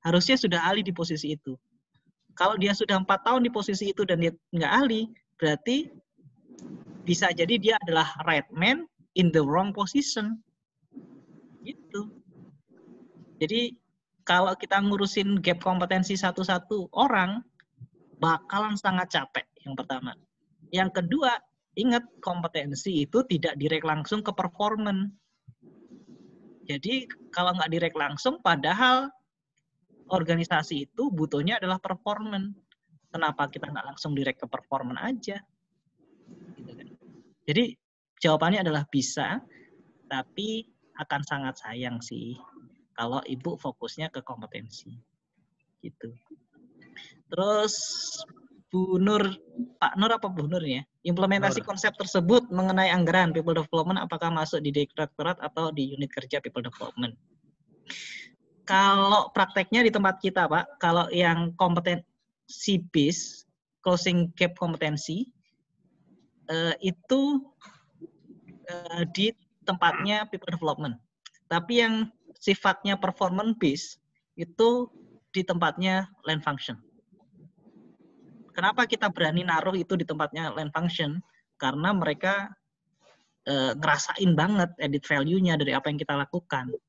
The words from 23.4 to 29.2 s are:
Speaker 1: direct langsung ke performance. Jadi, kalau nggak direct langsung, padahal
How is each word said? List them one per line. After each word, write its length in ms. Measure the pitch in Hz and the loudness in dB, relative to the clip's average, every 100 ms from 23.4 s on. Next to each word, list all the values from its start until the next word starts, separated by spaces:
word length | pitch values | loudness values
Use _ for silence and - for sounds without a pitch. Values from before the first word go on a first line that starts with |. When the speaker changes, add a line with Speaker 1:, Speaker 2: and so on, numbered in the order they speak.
| 165 143 | 0 -2
Speaker 1:
direct 320 | 147 160 160 | -2 0 0
langsung 320 | 156 156 208 | -2 -2 -4
ke 80 | 208 196 | -4 -2
performance. 720 | 185 - 208 214 208 196 202 - _ _ - _ - - - - - - - - - - - | -4 -2 -2 0 0 0 -2 -8 _ _ -20 _ -20 -20 -20 -20 -20 -20 -20 -20 -20 -20 -10
Jadi, 400 | 143 165 262 247 - - | -8 -4 -4 -6 -16 -8
kalau 240 | - 180 180 | 0 0 2
nggak 160 | 160 | 0
direct 240 | 165 165 156 | 0 -2 -2
langsung, 480 | 143 147 254 320 | -4 -2 -4 0
padahal 640 | 185 165 156 190 254 254 277 - | 2 2 2 4 4 4 2 -12